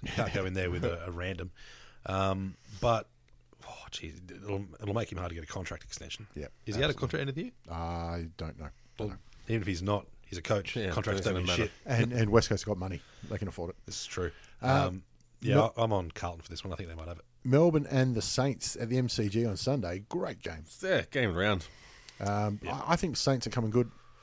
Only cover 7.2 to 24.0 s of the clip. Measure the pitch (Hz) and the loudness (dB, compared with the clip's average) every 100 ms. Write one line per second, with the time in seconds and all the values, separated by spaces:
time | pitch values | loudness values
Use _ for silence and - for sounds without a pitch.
7.2 | 139 135 247 - - 82 85 85 85 85 | -2 -4 -8 -10 -10 -6 -4 -4 -4 -4
8.2 | 82 - 80 - 73 - - - 107 92 | -6 -8 -10 -8 -12 -14 -20 -6 -6 -6
9.2 | - - - 113 98 87 95 104 - - | -14 -16 -2 0 0 0 0 0 -2 -18
10.2 | - 90 - 107 90 127 98 85 - 98 | -10 -8 0 0 2 -2 0 0 0 0
11.2 | 95 90 90 87 85 - - 117 113 123 | 2 2 2 2 0 -4 0 2 4 4
12.2 | 110 113 - 104 - 95 92 90 - - | 6 6 6 0 0 -2 -2 -6 -10 -16
13.2 | - 101 95 85 85 - - - - - | -8 -4 -4 -4 -6 -8 -10 -10 -6 -4
14.2 | 87 - - - 123 135 92 95 - _ | -4 -6 -18 -4 2 4 2 -2 -12 _
15.2 | - - 110 101 113 - 113 101 85 - | -20 -6 4 6 4 4 2 2 0 -4
16.2 | 90 85 - 85 95 82 87 82 80 85 | -6 -6 -10 -10 -6 -6 -8 -10 -10 -12
17.2 | - - 127 135 170 156 143 135 131 113 | -16 -8 4 8 8 6 4 4 4 2
18.2 | - - 139 127 - - 113 127 123 - | 0 2 2 0 -4 -4 0 2 2 0
19.2 | 104 107 117 92 127 143 90 92 104 175 | 2 2 2 0 0 0 0 -4 -6 -4
20.2 | 208 220 87 80 78 - 185 156 90 139 | -4 -6 -8 -8 -12 -6 2 2 2 2
21.2 | 113 85 101 95 - - - - - - | 2 4 4 4 0 -14 -20 -20 -20 -4
22.2 | 98 104 107 104 95 135 - 170 175 113 | 0 2 0 -2 -4 -4 2 2 2 2
23.2 | - 135 113 123 110 117 117 - | 2 2 0 0 2 4 2 -2